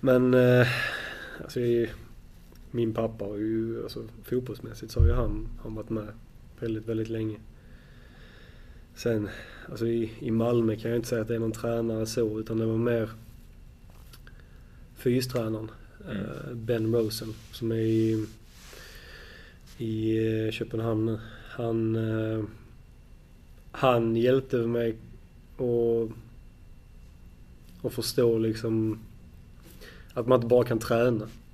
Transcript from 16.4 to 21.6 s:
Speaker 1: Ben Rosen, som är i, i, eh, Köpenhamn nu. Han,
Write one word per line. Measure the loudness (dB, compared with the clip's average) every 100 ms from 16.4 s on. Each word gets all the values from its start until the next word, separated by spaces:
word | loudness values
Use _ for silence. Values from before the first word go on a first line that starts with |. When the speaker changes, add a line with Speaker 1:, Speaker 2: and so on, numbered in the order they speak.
| -10
Speaker 1:
Ben | -10 0 2 4
Rosen, | 4 2 0 -8 -10 -14
som | -6 -2
är | 2
i, | 4 4 4 2 -2 -8 -20 -20 -20 -18 -18 -18 -18 -18 -18 -20 -20 -20 -20 -8
i, | -4 -2 2 2 2 2 0
eh, |
Köpenhamn | -2 -4 -2 0 2 0
nu. | -2 -6 -16 -16
Han, | -6